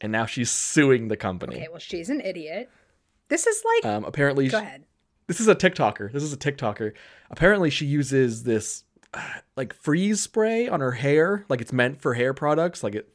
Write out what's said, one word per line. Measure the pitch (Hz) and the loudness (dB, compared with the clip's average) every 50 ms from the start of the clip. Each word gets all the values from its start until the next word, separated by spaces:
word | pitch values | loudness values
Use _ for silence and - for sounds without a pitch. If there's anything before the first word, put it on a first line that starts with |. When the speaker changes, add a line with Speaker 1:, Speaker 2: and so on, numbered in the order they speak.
Speaker 1:
and | - 107 | -6 -4
now | 110 110 113 | -2 -2 -2
she's | 110 - 127 120 117 | -2 -2 -4 -2 -2
suing | - - - - - 160 147 139 131 123 117 110 | -2 -2 -4 0 4 4 6 6 6 4 2 0
the | 107 104 | -4 -4
company. | - 101 92 90 - 65 - 123 | -4 -4 -4 -4 -6 -8 -10 -10
Speaker 2:
Okay, | - 160 | -12 -12
well, | - 160 | -14 -16
she's | - - - 185 165 190 | -12 -10 -10 -8 -6 -4
an | 285 302 | -4 -4
idiot. | - 190 180 175 156 151 165 202 247 - _ _ _ _ _ _ _ _ _ _ _ - | -4 -6 -8 -8 -10 -10 -10 -10 -10 -12 _ _ _ _ _ _ _ _ _ _ _ -2
This | 277 339 - | -2 0 2
is | 466 415 - - | 0 0 0 0
like | 453 466 466 - 110 104 | 0 0 2 0 0 -2
Speaker 1:
Um, | 107 107 | -4 -4
apparently | - 117 151 143 143 139 139 135 131 | -4 -2 0 2 2 2 2 2 2
Speaker 2:
Go | 123 107 | 0 -2
Speaker 1:
sh- | |
Speaker 2:
ahead. | 208 185 135 - - _ _ _ _ _ _ _ _ - | -4 -6 -10 -18 -20 _ _ _ _ _ _ _ _ -8
Speaker 1:
This | 170 - | -6 2
is | 226 220 | 4 4
a | 202 | 4
TikToker. | - - 185 180 - 135 107 104 - 104 101 | 6 4 2 2 2 0 0 0 -2 -6 -8
This | 120 143 147 | -6 -6 -6
is | 156 143 | -6 -8
a | - | -6
TikToker. | - 143 139 139 135 110 101 - 113 107 107 - - - - - _ - | -4 -4 -4 -2 -4 -4 -4 -4 -6 -8 -8 -10 -16 -20 -20 -20 _ -16
Apparently | - - - 185 214 202 180 151 | -2 2 4 4 6 4 4 0
she | 139 - 156 | 0 0 -2
uses | 143 143 147 143 131 135 135 131 120 113 113 117 | 0 0 0 0 2 4 4 4 4 2 -2 -2
this, | 123 117 107 107 - - - - _ _ _ _ _ - | 0 0 0 0 -4 -8 -12 -14 _ _ _ _ _ -14
uh, | - - - - - - _ _ | -12 -12 -10 -12 -14 -16 _ _
like, | - 131 104 - | -8 -8 -8 -10
freeze | - - 156 147 170 190 208 214 208 | -6 -2 0 2 2 2 2 2 0
spray | - - - 226 220 220 226 226 240 247 | -2 -2 0 0 2 2 2 0 0 0
on | 208 160 | 0 0
her | 135 127 | 0 0
hair. | 123 117 135 143 143 156 160 180 202 202 202 - | -2 0 2 4 4 4 4 4 2 -2 -2 -2
Like, | 135 120 | -4 -4
it's | 117 - 131 | -2 -2 0
meant | 127 123 123 143 - | 2 2 0 0 -2
for | - 139 120 | -2 -2 0
hair | 117 123 131 135 | 2 0 0 0
products. | 135 151 147 151 156 165 180 175 - - | 0 0 0 2 2 2 0 -2 -4 -6
Like, | 107 101 | -4 -4
it | 107 - _ _ | -6 -8 _ _